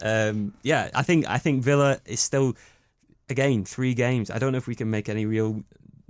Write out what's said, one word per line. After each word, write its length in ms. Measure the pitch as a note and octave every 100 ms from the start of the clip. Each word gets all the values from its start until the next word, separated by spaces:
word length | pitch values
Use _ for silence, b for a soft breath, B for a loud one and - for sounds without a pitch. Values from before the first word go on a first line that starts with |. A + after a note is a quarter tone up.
um, 520 | G#2+ A2 G#2+ G#2+ G#2 -
yeah, 260 | - D3 F#2
I 80 | -
think, 260 | C3 E3 -
I 80 | A#2
think 260 | E3+ C3+
Villa 380 | B2 C#3+ C#3 C3 -
is 140 | -
still, 340 | - C#3 C3+ A2+ b b b b _ _ _
again, 360 | C3 C#3 A#2+
three 280 | F#2 - B2+
games. 380 | A#2+ A#2+ B2+ G#2
I 80 | A2
don't 140 | C3
know 60 | C3
if 80 | B2+
we 80 |
can 160 | A#2+ A2
make 200 | G#2+ G#2
any 160 | G#2+ G#2+
real, 360 | A2 A2 G#2+ - - - - -